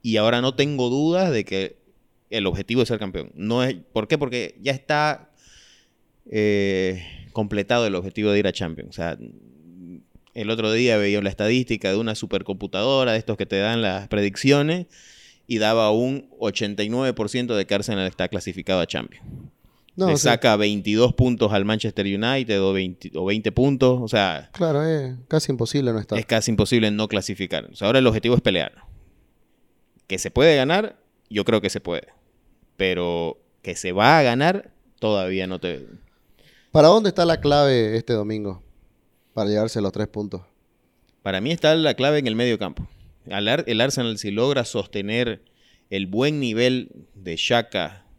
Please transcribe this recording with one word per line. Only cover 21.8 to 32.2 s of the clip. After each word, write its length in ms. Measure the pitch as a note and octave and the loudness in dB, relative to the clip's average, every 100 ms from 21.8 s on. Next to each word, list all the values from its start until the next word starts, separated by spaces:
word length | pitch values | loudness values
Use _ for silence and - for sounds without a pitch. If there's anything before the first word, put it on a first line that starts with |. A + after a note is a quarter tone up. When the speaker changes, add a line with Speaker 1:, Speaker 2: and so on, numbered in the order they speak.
| A2 G2+ G2 | -2 -2 -2
Speaker 1:
United 560 | G2 A2+ C3+ A#2 G2+ | 0 0 -2 0 0
o 100 | F#2+ | 2
veinte, 380 | F#2+ F#2 F2+ - | 0 -2 -8 -12
o 120 | - F2+ | -6 -2
veinte 260 | G#2+ G#2+ | 0 0
puntos, 460 | G2+ C3+ C3+ C3 B2+ | 2 2 4 4 2
o 80 | A2+ | 0
sea, 400 | A2+ G2 D#2 D2 | 2 2 0 -10
Speaker 2:
Claro, 280 | - E3+ C#3+ D#3 | -4 0 0 0
es 300 | D#3+ C3 B2+ B2+ | -2 -4 -12 -2
casi 240 | D#3 - | -2 0
imposible 400 | B2+ A#2 C#3+ C3 | -4 -2 0 0
no 60 | A2+ | -2
estar. 200 | G#2 G#2+ | -2 -4
Speaker 1:
es 60 | |
casi 260 | A2 A2+ G#2+ | 0 0 0
imposible 400 | G#2+ G#2+ A#2+ A2 | 0 2 4 2
no 180 | G#2 G#2+ | 0 -2
clasificar. 580 | G#2 - G2 F#2 D#2 A1+ | -2 -4 -8 -4 -6 -6
O 40 | |
sea, 140 | - G2+ | -4 2
ahora 100 | B2+ | 4
el 80 | B2+ | 4
objetivo 280 | G#2+ A#2 | 4 2
es 60 | A#2+ | 2
pelear. 320 | - F#2 B1+ - - - - _ _ _ _ _ _ _ _ _ _ | 2 0 -2 -8 -20 -20 -20 _ _ _ _ _ _ _ _ _ _
Que 120 | F#2+ | -6
se 120 | G2 | -4
puede 260 | - D3+ D3 | 4 6 6
ganar, 420 | C3 F3+ G#3+ - _ _ _ | 4 0 -2 -8 _ _ _
yo 160 | - | -2
creo 160 | G3 A2 | 2 2
que 80 | G2 | 2
se 120 | G2+ | -4
puede. 260 | F#2 E2+ - _ | -6 -6 -8 _